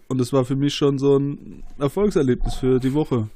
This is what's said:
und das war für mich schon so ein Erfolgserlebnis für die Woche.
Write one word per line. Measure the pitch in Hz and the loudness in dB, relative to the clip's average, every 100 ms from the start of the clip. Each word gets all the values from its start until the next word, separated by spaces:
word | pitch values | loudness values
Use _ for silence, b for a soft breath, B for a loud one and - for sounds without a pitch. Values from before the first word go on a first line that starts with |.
| - | -6
und | 127 | -4
das | 120 | 0
war | 139 127 | 0 0
für | 135 | 0
mich | 143 - | -2 0
schon | 143 139 | 0 2
so | 139 139 | 4 4
ein | 143 143 - - - - | 2 -6 -14 -16 -14 -4
Erfolgserlebnis | 143 185 208 170 135 120 117 - | -4 0 0 2 2 2 0 0
für | 131 127 | 2 2
die | 131 | 2
Woche. | 147 151 123 107 | 0 0 -2 -2